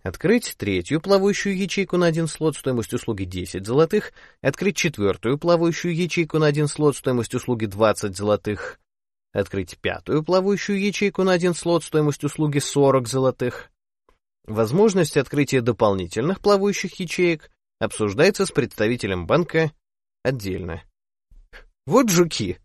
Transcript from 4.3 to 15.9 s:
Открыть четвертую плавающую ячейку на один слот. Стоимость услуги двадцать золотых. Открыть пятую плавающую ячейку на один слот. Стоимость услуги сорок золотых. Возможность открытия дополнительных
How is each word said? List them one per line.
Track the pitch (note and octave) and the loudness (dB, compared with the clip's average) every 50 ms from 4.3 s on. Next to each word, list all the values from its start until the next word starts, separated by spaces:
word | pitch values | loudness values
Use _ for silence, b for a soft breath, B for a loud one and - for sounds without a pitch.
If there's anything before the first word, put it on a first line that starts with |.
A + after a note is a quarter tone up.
| b b | b b
Открыть | - C3 - - F3+ G3+ - | -2 -2 -2 0 -2 -2 -2
четвертую | - - E3 - - G2+ G2 F2+ - - A2+ C#3 | 0 -2 -2 -2 0 0 0 0 0 -2 -2 -2
плавающую | C#3+ - E3+ F3 E3 E3+ E3+ D#3+ - - F3 E3 | -2 0 0 2 2 2 0 -2 -2 -4 -4 -2
ячейку | D#3+ F3+ D#3+ - F3 E3 D3+ - D#3 | -2 -2 -2 0 -2 -2 0 0 2
на | D#3 | 2
один | D3 C#3+ D3+ D3+ | 2 2 2 -2
слот. | C#3+ - - D3+ D3 B2+ | -2 0 2 2 2 2
Стоимость | - - C3+ B2+ A#2+ A2 - - | 2 -2 0 0 0 -2 -2 -4
услуги | B2 - - B2 A2 A2 | -6 -2 -2 -2 -2 -2
двадцать | G#2 F#2+ G2+ A2 G#2+ G#2 - - G#2 F#2 | -6 0 2 2 2 2 0 -4 -6 -6
золотых. | F#2+ G2+ G#2 G#2 G2 - G#2+ G#2 - - - - _ _ _ _ _ _ _ _ _ _ _ _ | -4 0 0 0 0 0 -6 -6 -6 -8 -12 -14 _ _ _ _ _ _ _ _ _ _ _ _
Открыть | G#2 G2 - - G2 F#2 - - | -4 -4 -2 -4 -6 -6 -6 -12
пятую | _ - F#2 F2 - _ - A#2 D3+ D#3 | _ -6 -6 -6 -6 _ -2 -2 -2 0
плавающую | - F3+ F#3 F#3 G3+ G3+ - - - G3+ F#3+ G3 | 2 0 2 2 2 -2 -2 -2 -4 -2 -2 -2
ячейку | G#3 F#3 - G#3 G3 - - | -2 0 0 -2 -2 0 0
на | F#3+ F#3+ F#3 | 2 2 2
один | F3 F3 F3+ E3+ | 2 2 0 -2
слот. | - - F3 F3 - - | -2 0 0 0 0 0
Стоимость | - - D#3 D3+ D3 C#3 - - | 0 0 2 2 2 0 -2 -6
услуги | C#3+ - - D#3 D3+ C#3 | -6 -2 -2 -2 0 0
сорок | C#3+ - - - C#3+ C#3+ C#3 C3 C3 B2 | -2 -2 0 2 4 4 6 4 4 0
золотых. | A2+ B2 C3 C3 C3 B2 - B2+ B2 - - - _ _ _ _ _ _ _ _ _ _ _ _ _ _ _ _ | 0 -2 0 0 0 0 0 -4 -4 -4 -8 -18 _ _ _ _ _ _ _ _ _ _ _ _ _ _ _ _
Возможность | - G#2+ G#2+ A2+ G#2+ C3 F#3+ G#3+ A3+ F#3 F#3+ E3 - - | -6 0 0 0 2 4 4 4 4 4 2 0 2 2
открытия | D3 C3 - - D3 C#3+ - C3+ C3 | 0 0 0 0 0 0 2 0 0
дополнительных | A#2 B2 A2 - A#2 G#2 | 2 0 2 2 2 2